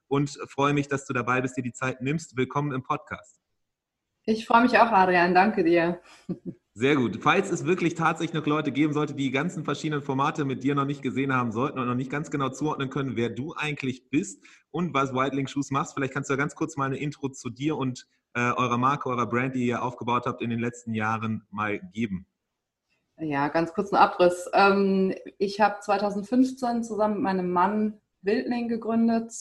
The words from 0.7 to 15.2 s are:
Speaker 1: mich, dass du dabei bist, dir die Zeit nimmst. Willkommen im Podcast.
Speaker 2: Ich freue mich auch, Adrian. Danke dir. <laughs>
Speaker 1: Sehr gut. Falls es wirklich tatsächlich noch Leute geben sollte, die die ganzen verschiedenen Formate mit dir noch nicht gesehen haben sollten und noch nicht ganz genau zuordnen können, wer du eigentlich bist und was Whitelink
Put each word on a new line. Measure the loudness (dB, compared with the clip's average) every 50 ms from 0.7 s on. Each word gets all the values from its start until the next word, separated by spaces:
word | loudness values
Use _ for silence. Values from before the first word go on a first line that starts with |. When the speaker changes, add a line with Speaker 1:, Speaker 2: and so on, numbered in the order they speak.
| 2
Speaker 1:
mich, | 2 0
dass | 0 -2 -4 -4
du | -4 -4
dabei | -2 0 0 0 0
bist, | 0 -2 -4
dir | -4 -6
die | -6 -6
Zeit | -6 -6 -6 -4 -4
nimmst. | -4 -4 -4 -4 -6 -6 -4
Willkommen | -4 -2 -2 -2 -2 -2 -2 -4
im | -6 -4
Podcast. | -4 -4 -6 -6 -10 -14 -14 -14 _ _ _ _ _ _ _ _ _ _ _ _ _ _ _ _ _ _ _ -2
Speaker 2:
Ich | -2 -2 -2 0
freue | 2 4 4 6
mich | 6 6 6
auch, | 6 6
Adrian. | 6 4 6 6 6 4 4 6 6
Danke | 6 4 4 4 2 4
dir. | 4 4 4 4 2 0 -4 -8 -20 -20 -16 _
<laughs> | -10 -10 -10 -10 -14 -14 _ _ _ -6
Speaker 1:
Sehr | 0 2 4 4
gut. | 4 2 0 0 0
Falls | 2 2 2 2 2 0
es | -2 -2 0
wirklich | 0 0 2 0 -2 0
tatsächlich | 0 0 0 0 0 -4 -4 -4
noch | -2 0
Leute | 0 0 0 0 0
geben | 0 2 2 2
sollte, | 2 0 -2 -2 -2
die | -4 -2
die | -2
ganzen | 0 0 -2 -2 -4 -6 -4
verschiedenen | -4 -4 -4 -4 -4 -4 -4
Formate | -4 -2 0 0 0 0 0 -2 -2
mit | -4 -2 -2 0
dir | 0 0
noch | 0 0
nicht | -2 -4 -4 -4
gesehen | -4 -2 -2 0 0
haben | 0 0 0 0
sollten | 0 -2 -2 -2 -2
und | -2 -2
noch | -2 -2
nicht | -2 -2 -4
ganz | -4 -6 -6 -4
genau | -4 -2 -2 -2
zuordnen | -4 -2 -2 -2 -2 -2 -4 -4
können, | -4 -4 -4 -2 -2
wer | -2 -2 -2
du | -2 -4 -8 -8 -6
eigentlich | -6 -6 -6 -4 -4 -4 -6 -6 -6 _ -2
bist | -2 -2 -2 -2 -8 -18 -20 -20 -20 -20 _ _
und | -4 -4 -2 0 0
was | 0 0 0 0
Whitelink | 0